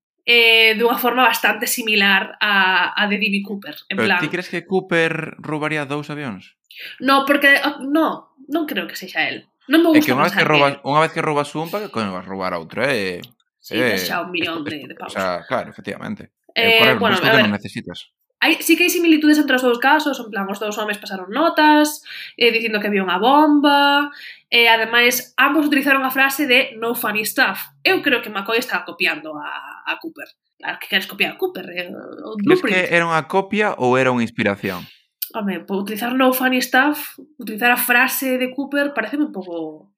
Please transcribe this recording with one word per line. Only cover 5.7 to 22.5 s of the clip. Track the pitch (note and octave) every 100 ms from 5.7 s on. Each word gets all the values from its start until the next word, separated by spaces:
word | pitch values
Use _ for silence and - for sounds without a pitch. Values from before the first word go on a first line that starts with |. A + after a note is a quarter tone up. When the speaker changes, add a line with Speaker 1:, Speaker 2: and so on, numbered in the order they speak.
| D3+
Speaker 2:
dous | C3+ D3 D3
avións? | D3 C#3 F#2+ - _ _ - - -
Speaker 1:
No, | C4 C#4 C#4
porque, | C#4+ C#4+ C#4
oh, | D4 -
no, | C4 D#4 C#4 B2+ _ _ -
non | D#4+ D4+
creo | F#3+ E3
que |
sexa | - F#3+ E3 C3
el. | A2+ _ _ -
Non | D#4+
me | E4+
Speaker 2:
É | D4+
Speaker 1:
gusta | -
Speaker 2:
que |
unha | B2+ E3+
vez | G3
Speaker 1:
pensar | D3+
Speaker 2:
que |
roubas, | D3 C#3+ C#3
Speaker 1:
que | C3
Speaker 2:
unha | D3+
vez | D#3+
que | E3 D#3
roubas | D3 C#3+ D3+
un, | E3
para | G#3 G#3
que |
coño | A2+ G2+
vas | F2+
roubar | F#2 F#2+ F#2
outro, | E2+ E2 G#2 C3+
eh? | A#2+ F#2+ F2+ G#2 _ _ _
Speaker 1:
Sí, | -
Speaker 2:
Eh, | A2+ B2 F#2+
Speaker 1:
tes | F2+
xa | F3
un | F3
millón | F3 E3 E3
Speaker 2:
expo-, | C#3+
Speaker 1:
de, | D3 B2+
Speaker 2:
expo-, |
Speaker 1:
de |
pavos. | - -
Speaker 2:
o | G#2
sea, | F#2+ F2 -
claro, | A#2+ G2
efectivamente. | - G2+ - - G#2 - _ _ -
Eh, | A3+
Speaker 1:
Eh, | A3+
Speaker 2:
correr, | A3 A3+
Speaker 1:
bueno, | A3+ F#3+
Speaker 2:
visto | A3
Speaker 1:
a |
Speaker 2:
que | A3
Speaker 1:
ver, |
Speaker 2:
non | G#3+
necesitas. | - - A#2+ F#2+ E2+ - _ _ -
Speaker 1:
hai, | C4+ -
sí | - E4
que | F4+
hai |
similitudes | F4 E4+ D4+ D4+ D4+
entre | D4 B3+
os |
dous | B3+ A#3
casos, | C4+ D#4 D4 B3+
en | A3+
plan, | G3 F#3+
os | G3+
dous | G#3+ G#3+
homes | G#3 G3+
pasaron | - F#3+ F3+
notas, | B3 E4 D#4 D4+ D4+ D4+ - - - - -
eh, | A#3